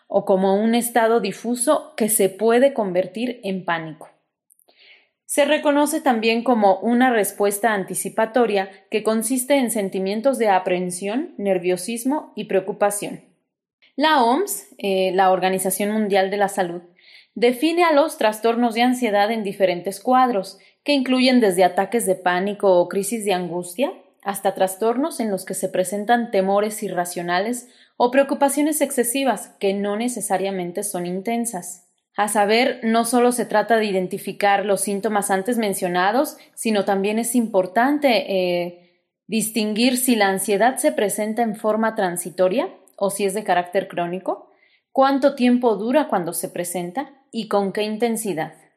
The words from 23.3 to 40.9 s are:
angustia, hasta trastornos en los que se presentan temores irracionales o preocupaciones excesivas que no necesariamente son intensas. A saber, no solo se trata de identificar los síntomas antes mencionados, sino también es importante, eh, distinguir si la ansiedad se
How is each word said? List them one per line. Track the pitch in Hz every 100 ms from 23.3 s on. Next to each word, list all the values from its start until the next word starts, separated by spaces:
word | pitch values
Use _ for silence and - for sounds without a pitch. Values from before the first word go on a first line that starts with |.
angustia, | 180 180 175 175 - 294 - _ _
hasta | 196 196 196 190
trastornos | 190 - 226 233 320 330
en | 220
los | 190 -
que |
se | 277 185
presentan | - - 208 208 240 226
temores | 196 196 202 214 214
irracionales | 202 175 175 180 175 180 214 247 - _ _ -
o | 247
preocupaciones | 262 277 294 277 277 294 302
excesivas | 285 262 240 277 269 208 - _
que | 196
no | 202 202 208
necesariamente | 240 240 - 190 196 190 175 185
son | 208 180 175
intensas. | 185 190 233 233 180 - - _ _ _ -
A | 214
saber, | 220 202 226 254 247
no | 226 226 233
solo | 247 240
se | 240 208
trata | 214 208 226
de | 214
identificar | 190 180 190 - - 202 196 202
los | 196
síntomas | 208 202 214 214 185
antes | 190 190 226
mencionados, | 208 190 180 180 190 240 294 - -
sino | - 233 214
también | 202 196 202 220
es | 233
importante, | 254 220 190 185 226 254 294 277 214 -
eh, | 190 180 175 175 175 _ _ _ _ -
distinguir | 220 - 240 214 214 247 247
si | - 220
la | 196
ansiedad | 190 202 196 233 262
se | -